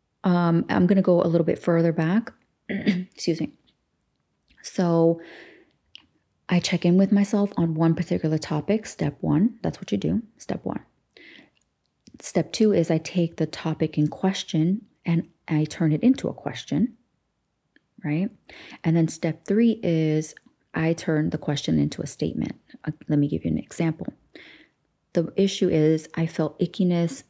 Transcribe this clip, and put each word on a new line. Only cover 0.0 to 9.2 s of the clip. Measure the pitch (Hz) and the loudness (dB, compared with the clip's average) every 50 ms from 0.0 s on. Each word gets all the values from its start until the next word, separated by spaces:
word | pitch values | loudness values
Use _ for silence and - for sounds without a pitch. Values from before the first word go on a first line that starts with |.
| _ _ _ _ - | _ _ _ _ 0
Um, | 190 175 175 175 170 170 165 - - | 2 2 4 4 4 2 2 2 2
I'm | - - 180 | 2 2 4
gonna | 180 202 190 185 | 4 4 4 4
go | - 180 170 - | 4 4 4 4
a | |
little | 170 165 170 165 | 2 2 2 2
bit | 160 165 - | 0 -2 -2
further | - - 170 165 165 170 156 | 0 2 2 4 2 2 2
back. | 165 160 160 180 220 226 - - _ _ _ | 0 0 0 0 0 -2 -4 -8 _ _ _
<clears throat> | _ _ _ - | _ _ _ -8
Excuse | 196 202 - - 190 180 185 - _ - - - 160 156 | -8 -2 0 0 0 0 -2 -8 _ -6 -4 -2 -2 -2
me. | 156 - - _ _ _ _ _ _ _ _ _ _ _ _ _ _ _ _ _ _ _ _ _ - | -4 -8 -10 _ _ _ _ _ _ _ _ _ _ _ _ _ _ _ _ _ _ _ _ _ -16
So | - - - 185 170 170 165 165 165 170 165 - - - - - - - - _ _ _ _ _ _ - - _ _ _ _ _ _ _ _ _ - | -8 -4 -2 0 2 4 4 4 4 2 0 -4 -12 -20 -20 -20 -20 -20 -20 _ _ _ _ _ _ -20 -20 _ _ _ _ _ _ _ _ _ -2
I | 175 175 | 0 0
check | - - - 170 - | 0 0 0 0 2
in | 175 175 | 4 4
with | 185 196 196 202 | 4 4 4 4
myself | 202 202 196 - 202 202 202 - | 2 2 2 0 0 0 0 0
on | - 170 165 160 | -2 -2 0 0
one | 156 165 165 165 | 2 2 2 2
particular | 160 175 - 175 - - 156 156 151 | 0 0 -2 -2 -2 0 0 -2 -2
topic, | - - 160 151 151 - 202 220 214 | -2 -2 -4 -2 0 0 -2 -2 -2
step | - - - 160 147 143 - | -6 -6 -4 -4 -4 -4 -4